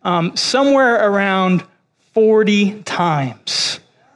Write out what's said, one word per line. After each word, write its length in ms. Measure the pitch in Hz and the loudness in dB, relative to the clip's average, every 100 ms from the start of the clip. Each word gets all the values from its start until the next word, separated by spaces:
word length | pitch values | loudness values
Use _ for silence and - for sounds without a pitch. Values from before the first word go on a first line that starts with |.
um, 320 | 185 175 170 - | -4 -2 -2 -4
somewhere 680 | - 254 277 269 254 233 | -2 0 2 2 2 2
around 600 | 208 202 196 190 185 180 - _ _ _ _ | 0 0 0 0 0 0 -4 _ _ _ _
forty 640 | - 220 214 214 208 202 208 | 0 2 4 2 2 0 -4
times, 960 | - - 175 147 131 113 - - - - - _ _ | -8 -4 -2 -2 -4 -8 -8 -6 -6 -8 -14 _ _